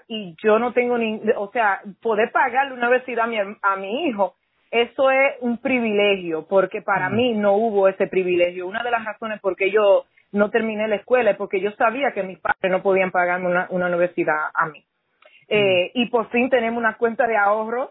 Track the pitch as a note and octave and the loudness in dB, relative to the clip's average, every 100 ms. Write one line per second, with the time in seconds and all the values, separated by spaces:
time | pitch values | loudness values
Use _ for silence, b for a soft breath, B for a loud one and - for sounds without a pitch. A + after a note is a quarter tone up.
0 | - A3 F#3 D#3+ G#3+ A3 A#3+ B3 A#3+ A#3+ | -8 -10 -10 -4 2 2 2 0 0 0
1 | A3+ A3 G#3+ - G3+ B3 G#3+ F#3+ G#3 F3+ | -2 -2 -2 -2 -2 0 0 0 -6 -8
2 | A3+ G#3 A3+ F#4 C4+ A#3+ C#4 B3+ A#3+ B3 | -2 0 0 2 0 0 -2 -2 0 0
3 | B3 A3+ A#3 A3+ G3 G#3 G3 G3 G3 B3 | 0 -2 -2 -2 -4 -2 -2 -2 -4 -4
4 | E4+ G#3 F#3 - _ _ _ A#3 A#3 - | -2 -2 -2 -4 _ _ _ -2 0 0
5 | C4+ C4+ C4+ - B3 A#3 C4+ B3+ A3+ G3+ | 2 4 2 0 -4 -4 -2 0 0 2
6 | G#3 G3 F3 D#3 D#3 G3 F#3 G#3+ - F#3+ | 2 2 -2 -6 0 2 2 -2 -2 -2
7 | F#3 G#3 B3+ G#3+ G#3 G3+ A3+ G3+ F#3+ F#3+ | 0 0 0 2 2 2 2 2 2 2
8 | F#3 F#3 F3+ F3 F3 F3+ F3+ A3 A#3+ A#3 | -2 0 0 2 0 -2 -8 -8 -4 -4
9 | A3 G#3 A3 G#3+ G3 F3+ F#3+ G#3 G3+ F#3 | -4 -10 -8 -6 -4 -2 0 2 4 4
10 | - b b G3+ G#3 A3+ A3 G#3+ A3 G3+ | 2 b b -2 0 0 -2 -4 -2 -4
11 | - B3 A3 G3 G3 G3 G3 G#3 A#3 A#3+ | 0 2 2 0 -2 -4 -4 0 -2 0
12 | C4+ G#3 F#3+ F3+ - - F#3+ F#3 G3 F#3+ | -4 -4 -8 -6 -6 -2 0 0 2 2
13 | F#3 F#3 F3+ F3+ F3+ F3 F#3 F3+ F3+ F3 | 2 0 0 0 0 0 0 -2 -2 0
14 | F3 F3 D#3+ D3+ D#3 - D#3+ D3+ _ _ | 0 0 -2 0 -2 -2 -4 -4 _ _
15 | _ _ b b b G#3+ G3+ F#3 F#3 B3+ | _ _ b b b 0 2 2 0 -2
16 | A3 A#3+ G#3 A#3+ B3+ C4 A3+ A#3 A3+ G#3+ | -2 -2 -2 -2 0 0 0 -2 -2 0
17 | A#3 A3+ A#3+ A3 G3+ G#3+ A3 A#3+ C#4+ | -2 0 0 2 2 0 -2 -6 -8